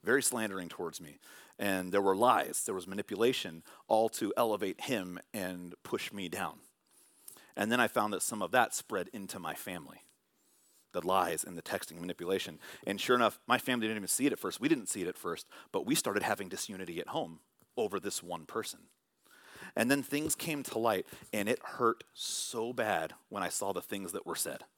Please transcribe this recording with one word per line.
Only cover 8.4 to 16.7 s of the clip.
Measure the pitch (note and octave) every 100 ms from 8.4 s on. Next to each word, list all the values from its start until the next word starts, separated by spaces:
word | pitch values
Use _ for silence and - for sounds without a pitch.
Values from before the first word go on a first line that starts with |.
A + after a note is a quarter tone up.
of | F#2
that | B2 A#2 -
spread | - G2+ F2+
into | A2 F#2+ F#2+
my | E2
family, | D#2 - F2 C#2 - _ _ _ _ _ _ _ _ _
the | F2+ F2
lies | F#2+ F2 D#2+ -
and | E2+
the |
texting | - A#2 - E2+
manipulation. | F2 F2 F2 F#2+ - D#2 - - -
And | G2
sure | - B2
enough, | A#2 - -
my | B2
family | - B2 A2
didn't | A2
even | F#2+
see | - C3+
it |
at | A2+
first. | F#2+ -
We | C3
didn't | D3+ G2
see | G#2+
it | F2
at | -
first, | F2+ E2+ - - -
but | - F#3+
we | -
started | - G2+
having | G2 G#2 G2
disunity | F#2 -